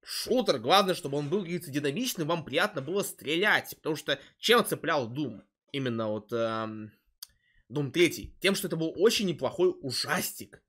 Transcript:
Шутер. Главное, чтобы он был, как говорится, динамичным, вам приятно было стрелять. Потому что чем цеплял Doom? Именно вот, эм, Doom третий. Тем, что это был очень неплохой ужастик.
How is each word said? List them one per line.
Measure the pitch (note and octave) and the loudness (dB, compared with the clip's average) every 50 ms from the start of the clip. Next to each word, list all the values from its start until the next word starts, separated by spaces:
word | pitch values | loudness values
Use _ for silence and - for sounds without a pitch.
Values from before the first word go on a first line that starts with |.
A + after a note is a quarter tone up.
| _ | _
Шутер. | - - - - G3+ G#3+ B3+ A3 G3 E3 B2+ | -10 -10 -8 -2 0 2 2 2 2 0 0
Главное, | G#2+ C3 E3+ G3 G#3 F#3+ F3 | 4 6 6 6 6 4 0
чтобы | - - C#3+ D3 | -2 -2 -4 -4
он | D3 D3 C#3 | -2 -2 0
был, | E3 G#3 | -2 -2
как | G3 E3 | -2 -2
говорится, | F3 F3 E3+ D3 | -6 -6 -6 -4
динамичным, | C3 D3 C#3+ C#3+ C3+ F#3 B3+ B3+ - - D#3+ D3 | -4 -2 0 0 -2 -2 -4 -4 -4 -4 -2 -2
вам | E3+ E3 D3+ | -2 -2 -2
приятно | - B2 D#3+ F#3 G#3 - D3+ | -2 0 2 2 2 0 -4
было | C3 C#3 F#3 G3+ | -6 -4 -4 -2
стрелять. | F#3+ G3 - - - B2 D#3 E3+ G3 G#3+ F#3 C#3 - - - | -4 -4 -8 -10 -6 -2 0 2 4 4 4 2 2 -2 -14
Потому | _ _ D3 D#3 | _ _ -4 -4
что | D3 - - C#3+ - - - _ _ | -4 -2 -2 -2 -2 -4 -20 _ _
чем | - - A3+ A#3+ G3+ | 2 4 6 6 6
цеплял | - D#3+ B2+ - C#3+ D#3+ D3+ B2 G#2+ | 2 -2 -4 -2 0 0 0 0 -2
Doom? | A#2+ C#3+ D#3 B2 A2 - - _ _ _ _ _ | -2 -4 -4 -4 -4 -8 -16 _ _ _ _ _
Именно | - C#3 C3+ B2+ A#2 A2+ A2+ G#2+ | -6 -2 -2 -2 0 0 -2 -2
вот, | G#2+ A2 G#2+ _ | -2 -4 -4 _
эм, | A#2+ A#2 A2+ A2+ A2+ A2 A2 A2 A2 G#2+ G#2+ G#2+ - _ _ _ _ _ - _ _ _ _ _ _ _ _ _ | -2 0 0 0 0 -2 -4 -6 -6 -10 -12 -14 -16 _ _ _ _ _ -20 _ _ _ _ _ _ _ _ _
Doom | A2+ D3 C#3+ C3 | -4 -4 -4 -2
третий. | - E3 F3 D#3+ - - F#2+ - - - | 4 4 4 4 4 -2 -12 -12 -14 0
Тем, | - F#3 G3 | 2 2 2
что | - - F3 | 2 -2 -4
это | F3 | -2
был | E3 D#3+ D#3+ - | -2 -2 -2 0
очень | - F3 A#3 A#3+ - G#3+ | 4 4 4 6 4 0
неплохой | F3+ D#3+ - C3+ A#2+ - - F3+ F#3+ - - | 0 0 0 -2 -2 2 4 2 2 2 0
ужастик. | - C3+ A#2+ - - - D3+ F#3+ G#3 - - - G#2+ - - - _ | -8 -6 -4 -4 -2 -2 -2 -2 -2 -4 -6 -10 -16 -18 -18 -20 _